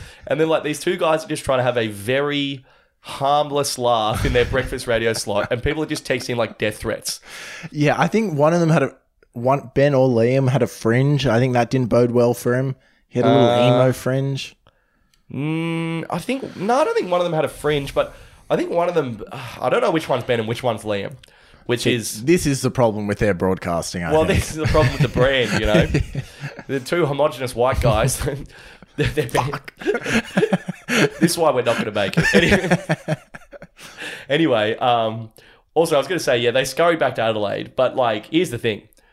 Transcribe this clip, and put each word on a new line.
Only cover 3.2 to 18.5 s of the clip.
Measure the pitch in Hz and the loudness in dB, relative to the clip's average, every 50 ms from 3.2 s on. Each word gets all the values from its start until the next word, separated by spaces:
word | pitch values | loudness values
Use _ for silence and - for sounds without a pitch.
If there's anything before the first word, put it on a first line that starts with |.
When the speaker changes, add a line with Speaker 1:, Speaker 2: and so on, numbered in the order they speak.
| 139 135 147 147 151 147 139 143 139 139 - - | 0 2 2 2 2 0 0 -2 -2 -2 -2 -2
Speaker 1:
laugh | 123 120 120 113 107 104 110 98 - | 0 2 2 2 2 0 0 0 0
in | 143 123 | 0 2
their | 123 120 | 2 2
breakfast | - 135 131 123 - 143 127 - 123 | 2 0 -2 -2 -2 -4 -6 -4 -2
radio | 117 113 113 113 113 | 0 0 0 0 -2
slot, | 110 - - 101 101 104 - 127 | -2 -4 -4 -2 -2 -2 -2 -2
and | 117 113 | -2 -2
people | 143 151 156 156 | -2 -2 -2 -4
are | |
just | 151 151 147 - | -4 -6 -6 -4
texting, | - 135 127 123 - 123 | -2 -4 -4 -2 -4 -2
like, | 120 113 104 - - | -2 -2 -2 -2 -2
death | 120 107 104 - | -2 -2 -2 -4
threats. | - 117 104 - - - - - - - - - - - - - - 160 | -6 -6 -6 -6 -6 -8 -10 -10 -12 -16 -18 -16 -16 -16 -16 -16 -16 -10
Speaker 2:
Yeah, | - 151 147 147 131 | -4 0 2 2 2
I | - 139 170 | 2 2 2
think | - 208 226 202 156 | 2 0 0 0 0
one | 139 147 151 170 | 2 4 4 4
of | 175 | 4
them | 170 160 | 4 4
had | 156 160 135 | 4 4 2
a, | 127 - - _ _ _ _ _ _ - | 0 -2 -8 _ _ _ _ _ _ -8
one, | 123 117 127 139 143 - 117 - | -2 0 0 0 0 -2 -2 0
Ben | 135 139 143 147 | 2 4 4 4
or | 131 131 135 | 4 4 4
Liam | 123 113 113 120 127 135 135 127 | 4 4 4 4 2 2 2 2
had | 127 131 - | 2 2 0
a | |
fringe. | 107 - - - 110 113 123 135 139 147 139 127 | 0 -2 -2 0 2 2 4 4 2 2 2 2
I | 135 107 117 | 2 2 2
think | 127 131 123 | 2 2 2
that | 120 120 117 | 2 0 2
didn't | - 131 127 107 | 0 0 0 2
bode | - 120 123 120 117 | 2 2 4 4 4
well | 120 120 120 120 | 2 2 2 2
for | - - 123 120 | 0 -2 -2 0
him. | 127 135 135 131 - _ _ _ _ _ _ | 0 -2 -4 -6 -8 _ _ _ _ _ _
He | - 120 | -2 0
had | 117 113 | 2 4
a | 117 | 4
little | 117 120 120 | 6 4 4
Speaker 1:
Uh, | 120 120 120 120 120 123 127 | 4 4 4 4 4 4 4
Speaker 2:
emo | 131 123 | 2 2
fringe. | - - 131 131 135 135 139 139 131 - - - _ _ _ _ _ _ _ _ _ _ _ _ _ _ - - | 0 -2 -2 -2 -2 -2 -4 -4 -6 -8 -12 -16 _ _ _ _ _ _ _ _ _ _ _ _ _ _ -14 -10
Speaker 1:
Mm, | 123 143 151 160 160 165 165 165 165 165 165 165 165 - - | -8 -6 -4 -4 -4 -4 -4 -4 -4 -4 -4 -6 -6 -6 -6
I | - 165 | -6 -6
think, | - - 247 269 - - - | -4 -4 -6 -6 -6 -10 -10
no, | - 170 208 240 | -6 -4 0 0
I | 269 311 | 2 0
don't | 440 466 | 0 0
think | 466 359 185 | -2 -2 0
one | 175 180 | 0 0
of | 175 | 0
them | 175 165 | 0 0
had | 156 151 | -2 -2
a | 127 | -2
fringe, | - - - 151 151 147 139 139 - | -4 -4 -2 -2 -2 -2 -2 -4 -2
but | 147 139 - - - - - - - - - | -2 -2 -2 -4 -18 -20 -20 -20 -14 -6 -2